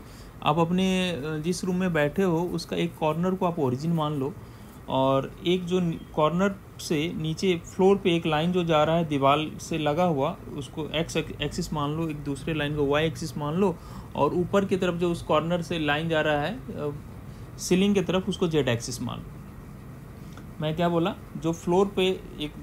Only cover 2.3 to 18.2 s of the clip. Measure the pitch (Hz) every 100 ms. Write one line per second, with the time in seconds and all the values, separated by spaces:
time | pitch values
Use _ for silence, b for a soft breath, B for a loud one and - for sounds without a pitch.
2.3 | 165 180 170 - 170 170 - 156 160 185
3.3 | 185 180 170 131 127 165 165 151 147 131
4.3 | - B B B B - 135 135 135 135
5.3 | - 170 185 175 185 170 165 - - 151
6.3 | 170 202 196 - - - 156 165 - 160
7.3 | 156 190 170 - - 190 196 190 170 165
8.3 | 151 175 180 170 156 151 165 156 143 135
9.3 | 147 156 - - 160 147 147 180 143 147
10.3 | - - 147 123 - 151 151 160 165 151
11.3 | - 147 - 170 156 143 156 165 147 143
12.3 | 135 - 156 143 151 139 147 160 - 160
13.3 | 160 147 165 202 165 B B B - 143
14.3 | 165 170 196 196 185 180 170 175 165 -
15.3 | 156 165 175 170 170 147 147 165 156 151
16.3 | 147 151 254 - 170 147 147 - - -
17.3 | B B - - 185 202 196 175 180